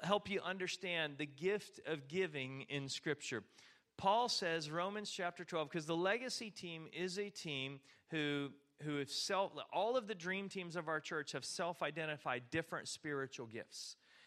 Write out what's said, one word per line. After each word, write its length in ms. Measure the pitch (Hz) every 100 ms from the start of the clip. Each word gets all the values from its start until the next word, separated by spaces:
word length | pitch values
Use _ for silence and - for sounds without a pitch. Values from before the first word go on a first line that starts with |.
help 260 | 170 202 196
you 120 | 190
understand 800 | 175 190 180 - 185 170 151 143
the 80 | 147
gift 520 | 135 180 208 - - 143
of 220 | 156 135
giving 540 | 180 180 147 131 135
in 260 | - 143 135
Scripture. 560 | - 160 139 - 117 - - - - _ -
Paul 300 | 196 220 247
says, 420 | - 175 165 151
Romans 400 | 165 190 208 208
chapter 320 | - 175 175
twelve, 280 | 170 165 147
'cause 160 | 170 151
the 100 | 165
Legacy 540 | 190 233 254 - 220
team 360 | - 175 160 160
is 260 | 156 185 185
a 120 | 208
team 500 | - 165 139 135 139 - - -
who, 400 | 160 147 143 139 139 _ -
who 140 | 151 147
have 100 | 139
self-, 440 | - - 190 196 147 -
all 240 | 156 214 254
of 100 | 208
the 80 |
dream 360 | 196 170 190 196
teams 260 | 196 175 170
of 100 | 156
our 140 | 156
church 320 | - 160 139
have 140 | 139 -
self-identified 1040 | - 175 175 151 156 156 147 151 123 120
different 380 | 165 165 160 -
spiritual 580 | - 151 143 135 - 113
gifts. 500 | 110 - - - - - -